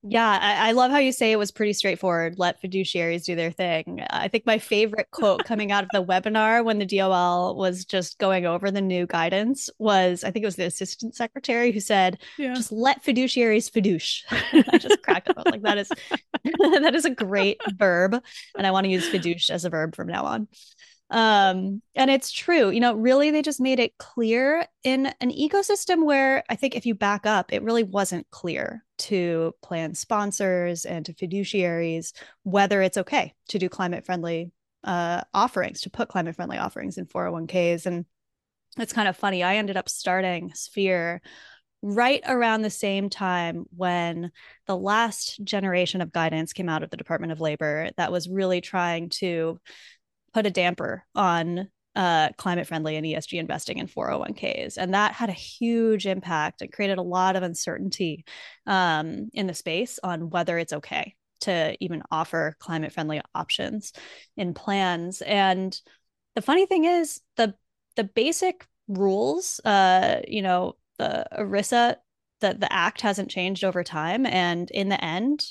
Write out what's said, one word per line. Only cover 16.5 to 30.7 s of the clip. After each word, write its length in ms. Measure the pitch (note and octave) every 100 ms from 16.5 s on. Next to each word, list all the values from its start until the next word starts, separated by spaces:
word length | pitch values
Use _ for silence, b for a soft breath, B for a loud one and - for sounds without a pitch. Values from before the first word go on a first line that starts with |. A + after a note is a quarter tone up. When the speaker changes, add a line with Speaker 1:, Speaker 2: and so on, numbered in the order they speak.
| E4+ F#4+ D#4+
Speaker 1:
that 140 | D#4 E4+
is 80 |
a 60 | D4+
great 500 | B3+ G3 G3 G3 G#3 A3 F#3+
verb." 440 | G3 F3 F#3+ A#3 B B B -
And 80 | G3
I 60 |
wanna 160 | F#3+ F#3+
use 200 | F#3 -
fidouche 420 | F#3+ E3+ E3+ -
as 140 | E3+
a 60 | F3
verb 240 | E3 D#3+
from 140 | D#3+ F3
now 160 | E3+
on. 240 | C#2+ A3+ G#3+ B B B B B _
Um, 680 | A3+ A3+ G#3 G3 F#3 F#3+ G3+ _
and 160 | - C4
it's 220 | C4+ -
true, 380 | - - E4+ G#3
you 100 | A3+
know, 140 | A#3+
really, 360 | A3 A3+ C4 D4
they 120 | D4+
just 180 | D4+ D4
made 180 | B3+ C4
it 200 | A#3 _
clear 680 | - - A3+ A#3 C4+ D#4+ - _
in 300 | B3+ C4 C4+ -
an 100 | B3
ecosystem 760 | - D4+ G4+ G4+ G4+ - F4 D4+
where 360 | C#4 C4+ C4+ -
I 80 | A3+
think 180 | C4+
if 120 | A#3+ A#3
you 80 |
back 320 | G#3 G3+ G3+ G#3
up, 260 | G#3+ F3+
it 100 | -
really 200 | G#3+ A#3
wasn't 480 | G#3 G3 G3 F3 -
clear 520 | - F3 D#3 - A#3 _ -
to 540 | - G3 F3 E3 E3 -
plan 320 | - E3 D#3+
sponsors 920 | E3 - G#3 G3+ G3 G3 F3+ F3